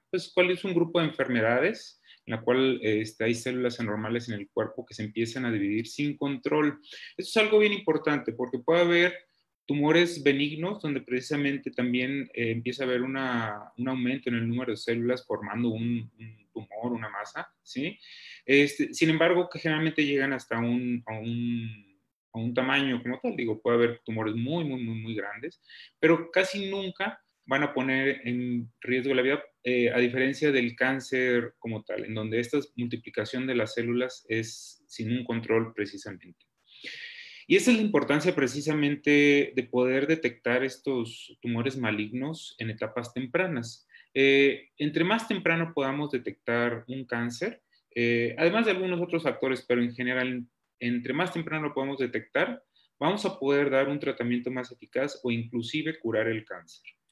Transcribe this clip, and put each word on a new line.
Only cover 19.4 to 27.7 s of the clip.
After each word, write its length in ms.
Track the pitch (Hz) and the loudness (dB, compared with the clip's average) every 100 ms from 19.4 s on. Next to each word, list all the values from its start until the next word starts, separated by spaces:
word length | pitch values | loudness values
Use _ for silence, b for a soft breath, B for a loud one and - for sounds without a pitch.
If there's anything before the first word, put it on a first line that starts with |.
| 175 | 0
que 80 | 151 | -4
generalmente 460 | 160 156 160 156 143 | -2 0 0 2 2
llegan 260 | 143 135 | 2 0
hasta 260 | 131 - 117 | -2 -4 -2
un, 460 | 117 123 123 120 117 | 0 0 -2 -4 -4
a 140 | 110 | -8
un, 800 | 117 117 120 120 113 104 - _ _ _ _ | -4 -4 -2 -4 -6 -12 -20 _ _ _ _
a 80 | 113 | -6
un 140 | 117 | -2
tamaño 500 | 123 127 139 135 120 | 0 0 2 2 -2
como 160 | 120 127 | -4 -4
tal. 160 | 247 180 | -4 -4
Digo, 260 | 117 110 | -4 -2
puede 140 | 123 120 | 2 4
haber 240 | 117 117 - | 4 0 -6
tumores 300 | 110 107 117 | -4 -2 -2
muy, 280 | 123 170 | -2 -2
muy, 180 | 151 127 | -2 -4
muy, 200 | 113 113 | -6 -6
muy 140 | 113 107 | -6 -6
grandes, 460 | 98 107 147 - B B B - | -6 -10 -12 -14 B B B 2
pero 320 | 160 165 165 | 4 4 4
casi 380 | 185 190 202 196 | 0 0 -2 -4
nunca 500 | 196 190 180 202 - _ _ - | -4 -6 -4 -6 -6 _ _ -2
van 180 | 135 | 0
a 100 | 143 | 0